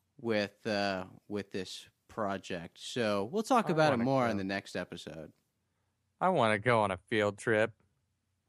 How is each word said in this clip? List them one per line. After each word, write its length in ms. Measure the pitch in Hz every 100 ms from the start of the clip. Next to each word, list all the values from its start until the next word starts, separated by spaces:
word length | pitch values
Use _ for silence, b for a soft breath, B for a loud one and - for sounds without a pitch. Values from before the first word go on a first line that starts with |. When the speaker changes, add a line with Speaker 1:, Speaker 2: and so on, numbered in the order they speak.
| b -
Speaker 1:
with, 440 | 117 107 101 - 113
uh, 380 | 101 101 92 92 110 -
with 240 | 104 98
this 380 | 101 92 - - _ -
project. 720 | - 101 98 - 90 85 -
So 460 | - 127 110 101 104
we'll 180 | 196
talk 240 | 220 247 -
Speaker 2:
I 60 |
Speaker 1:
about 140 | 156 156
it 100 | 123
Speaker 2:
wanna 60 | 127
Speaker 1:
more 180 | 135 120
Speaker 2:
go. 40 |
Speaker 1:
on 80 | 101
the 60 | 95
next 320 | 98 - 95
episode. 560 | 90 87 - 78 76 - _ _ _ _ _ _ _ -
Speaker 2:
I 80 | 180
wanna 300 | 170 113 107
go 200 | 127 113
on 100 | 101
a 60 | 92
field 400 | - 110 104 101
trip. 360 | - 107 113 - _ _ _ _ _ _